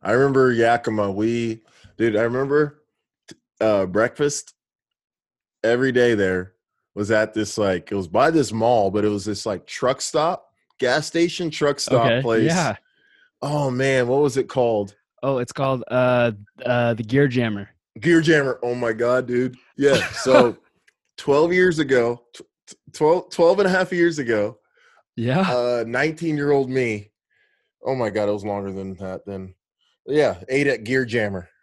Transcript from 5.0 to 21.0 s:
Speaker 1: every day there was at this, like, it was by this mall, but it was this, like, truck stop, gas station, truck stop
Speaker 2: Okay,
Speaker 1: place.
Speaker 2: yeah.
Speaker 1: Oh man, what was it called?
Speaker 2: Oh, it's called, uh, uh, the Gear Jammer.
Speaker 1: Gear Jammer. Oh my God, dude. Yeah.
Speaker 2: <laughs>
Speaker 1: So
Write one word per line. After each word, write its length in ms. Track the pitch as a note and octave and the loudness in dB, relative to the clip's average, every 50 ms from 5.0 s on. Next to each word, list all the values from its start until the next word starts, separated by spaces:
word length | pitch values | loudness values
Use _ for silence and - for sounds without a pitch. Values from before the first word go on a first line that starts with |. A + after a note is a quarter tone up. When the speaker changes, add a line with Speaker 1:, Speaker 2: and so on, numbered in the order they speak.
| _ _ _ _ _ _ _ _ _ _ _ _ - | _ _ _ _ _ _ _ _ _ _ _ _ -2
Speaker 1:
every 280 | A2 B2 B2 C3 C3+ | 0 0 2 0 0
day 240 | B2 B2 B2 A#2+ A#2 | 2 2 4 4 4
there 380 | G#2 G2 F#2 F#2 F#2 F2+ F#2 _ _ _ _ _ _ _ _ _ | 2 0 0 0 -2 -6 -8 _ _ _ _ _ _ _ _ _
was 160 | G2+ G#2 G2 | -8 -4 0
at 220 | A2+ G#2+ G#2+ G#2+ - | 2 2 0 0 -2
this, 240 | A2 G#2+ G2+ - - | -6 -6 -4 -2 -2
like, 320 | G#2 G2 F#2 F2+ - - | 0 0 0 -2 -4 -6
it 40 | G#2+ | -6
was 120 | G2+ F#2 E2 | -6 -6 -2
by 240 | E2+ G#2+ C3 D#3 | 0 2 2 4
this 200 | E3 D#3+ C#3 - | 4 2 0 0
mall, 380 | G#2+ A2+ A2 A#2 B2 A#2 G2+ F#2+ | -2 -2 0 2 2 2 2 0
but 160 | F#2 G#2 G2+ | 0 0 0
it 40 | G#2+ | 0
was 140 | G#2 G#2 F#2+ | -2 -2 -4
this, 200 | G#2+ G#2 G2 - | -6 -8 -6 -6
like, 220 | A2+ G2+ F2+ - _ | -8 -8 -8 -10 _
truck 340 | - - - B2 C3 B2 | -10 -4 -2 -2 -2 -2
stop, 500 | - - - D#3+ D3+ E3 F3+ - _ _ _ _ _ _ _ _ | -6 -4 -2 -2 -2 0 -2 -4 _ _ _ _ _ _ _ _
gas 260 | B2+ B2 B2 D3+ D3+ | -2 0 0 0 -2
station, 460 | - - E3+ E3+ F3 - - F3+ D#3+ | -2 -2 0 0 0 -2 -6 -8 -8
truck 280 | D3+ - D3+ C#3+ C#3+ - | -4 -2 -2 -2 -2 -2
stop 260 | - - C3 B2 A#2 A#2 | -4 -2 0 2 2 2
Speaker 2:
Okay, 140 | A#2 A#2+ | 2 0
Speaker 1:
place. 240 | C3+ A#2+ A2+ A2+ - | 0 0 0 2 2
Speaker 2:
yeah. 300 | - E3 F#3 E3 C3 G#2 - _ _ _ _ _ _ _ _ _ _ _ _ | 2 2 0 0 -2 -4 -6 _ _ _ _ _ _ _ _ _ _ _ _
Speaker 1:
Oh 280 | - C#3+ D3 D3 C#3+ C3+ | -8 -4 -4 -2 -2 -2
man, 380 | B2+ B2 C3+ C3+ C3+ C3 B2 A#2+ | -2 0 0 2 2 2 2 2
what 140 | C3 C#3 D3 | 2 2 2
was 120 | C#3+ B2 C3+ | 2 0 -2
it 100 | A#2+ - | -4 -2
called? 460 | - C3+ B2 A#2+ A2+ G#2+ G2+ G2 - _ _ _ _ _ | 0 0 0 2 2 0 -2 -4 -10 _ _ _ _ _
Speaker 2:
Oh, 160 | - C3+ C#3 B2+ | -4 -2 -2 -2
it's 140 | B2 - | -4 -6
called, 320 | - - C#3+ C3+ C3+ B2+ A2+ - | -6 -4 -2 -2 -2 -2 -4 -2
uh, 420 | A#2+ B2+ B2+ B2+ B2 B2 A#2+ A#2 A2 G2+ G#2 _ _ - B2+ | 0 2 2 4 4 2 2 0 0 -4 -14 _ _ -12 -4
uh, 300 | A#2+ B2 A#2+ A#2+ A#2 A#2 | -2 0 0 2 0 0
the 80 | A2 A#2 | -2 -4
Gear 240 | G#2+ A#2+ C#3 C#3+ C#3 | -2 2 2 2 4
Jammer. 420 | A#2+ B2+ A#2+ A2+ G#2+ G2+ G2 - _ _ _ _ _ - | 2 0 0 0 -2 -6 -10 -14 _ _ _ _ _ -6
Speaker 1:
Gear 200 | G#2 D#3+ E3+ E3 | 0 2 4 4
Jammer. 380 | D#3+ D#3+ E3 D3+ C#3 C3+ B2 - - | 4 4 4 4 4 0 -4 -4 -4
Oh 100 | B2 B2 | -6 -4
my 180 | B2 A#2+ A#2 A2+ | -2 -2 -4 -2
God, 320 | A2 A#2+ A#2+ B2 B2+ B2+ B2 | 0 0 2 2 0 0 0
dude. 280 | B2 A#2+ B2+ B2+ B2 - _ _ _ - | -2 -2 -2 -2 -4 -10 _ _ _ 0
Yeah. 180 | C#3 C#3+ C3+ B2 - - | 2 2 2 2 0 -2
Speaker 2:
<laughs> 60 | - | -8
Speaker 1:
So 440 | - - B2+ C3 B2+ B2 A#2+ A2 - _ _ _ _ _ _ _ _ | -6 0 4 6 6 6 4 0 -4 _ _ _ _ _ _ _ _